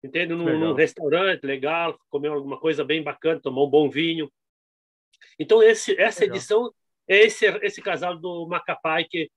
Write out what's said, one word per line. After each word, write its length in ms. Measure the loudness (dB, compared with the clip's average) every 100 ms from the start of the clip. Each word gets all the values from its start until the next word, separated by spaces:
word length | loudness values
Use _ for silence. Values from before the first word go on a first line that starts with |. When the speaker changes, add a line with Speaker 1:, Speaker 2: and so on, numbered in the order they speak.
Speaker 1:
entende? 300 | -6 -6 -4 -2
Num, 100 | -2
Speaker 2:
Legal. 140 | 0
Speaker 1:
num 140 | 0
restaurante 680 | 2 0 0 -2 0 0 -2 -4
legal, 520 | -4 -4 -2 -4 -6 _
comer 180 | -6 -4
alguma 300 | -6 -8 -4
coisa 260 | -4 -2 -2
bem 160 | -4
bacana, 380 | -4 -4 -2 -2
tomar 220 | -4 0
um 60 | 4
bom 200 | 4 4
vinho. 420 | 0 -2 -4 -8 _ _ _ _ _ _ _ _ _ _ _
Então, 220 | 4 8
esse, 360 | 8 6 0 2
essa 220 | 2 2
Speaker 2:
Legal. 140 | -2 -2
Speaker 1:
edição 340 | 0 0 0 _ _ _ _
é 80 | 4 4
esse, 200 | 4 0 0
esse 180 | -6 -6
casal 340 | -6 -4 -4 -6
do 300 | -8 -8 -6
Macapai 560 | -6 -6 -6 -2 -2 -4
que 160 | -6 -8